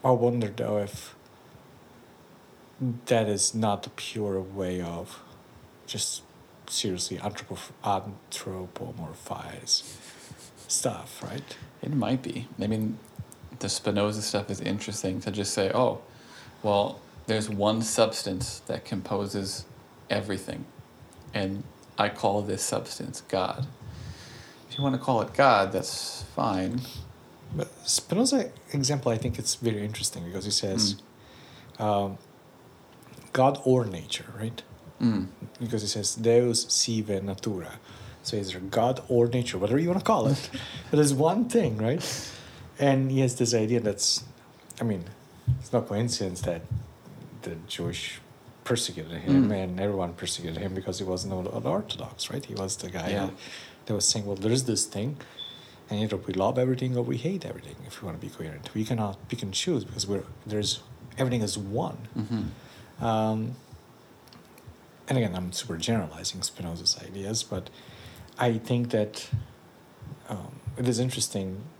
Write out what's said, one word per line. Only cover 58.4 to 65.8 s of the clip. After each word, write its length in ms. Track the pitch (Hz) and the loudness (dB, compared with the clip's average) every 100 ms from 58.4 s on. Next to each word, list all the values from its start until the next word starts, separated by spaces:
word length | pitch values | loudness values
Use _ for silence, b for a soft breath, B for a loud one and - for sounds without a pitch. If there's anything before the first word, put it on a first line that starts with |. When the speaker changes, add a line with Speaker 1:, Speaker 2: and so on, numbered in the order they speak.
| 80 73 - | -10 -10 -8
Speaker 1:
We 100 | 110 | -4
cannot 320 | 107 120 104 98 - | 0 0 0 -4 -8
pick 120 | 120 | -6
and 100 | 101 | -4
choose 320 | 92 - 147 - | -2 0 0 -2
because 200 | - 98 | -4 0
we're, 160 | 101 - - - | 0 -4 -14 -4
there's, 360 | 104 101 - - - - - | 0 0 -2 -6 -18 -16 0
everything 240 | 131 120 | 2 2
is 160 | 104 107 | 0 -2
one." 420 | 98 110 160 - - - | -2 -2 -2 -4 -8 -6
Speaker 2:
Mm-hmm. 880 | 107 113 - - - - - - 120 | -2 -2 -2 -6 -16 -20 -20 -2 2
Speaker 1:
Um, 500 | 110 110 110 113 127 - - - - - - - - - - - - - - - | 4 4 2 -2 -6 -14 -20 -20 -20 -20 -20 -20 -20 -20 -20 -20 -20 -20 -20 0
and 100 | 131 | 2
again, 180 | 110 90 | 2 0
I'm 160 | 90 | -4
super 240 | 90 - | -4 -6
generalizing 640 | 82 | -4